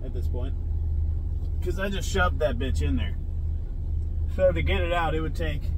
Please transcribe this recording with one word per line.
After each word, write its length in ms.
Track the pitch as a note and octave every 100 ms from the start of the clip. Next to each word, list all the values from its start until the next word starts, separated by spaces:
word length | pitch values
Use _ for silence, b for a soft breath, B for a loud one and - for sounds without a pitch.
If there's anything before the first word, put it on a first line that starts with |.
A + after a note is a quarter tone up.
at 80 | -
this 140 | - -
point, 260 | E3 - - - - - - - - - - - -
'cause 160 | F3+ F3+
I 120 | G3
just 180 | G3 -
shoved 320 | G3 F3+ -
that 180 | D3+ -
bitch 240 | - -
in 140 | D3 C3
there. 200 | - - - - - - - - - - - - -
So 160 | - F#3
to 120 | E3
get 180 | D#3 F#3
it 120 | E3+
out, 220 | F3 E3
it 60 | D#3
would 160 | D#3 -
take 260 | D#3 D3+ -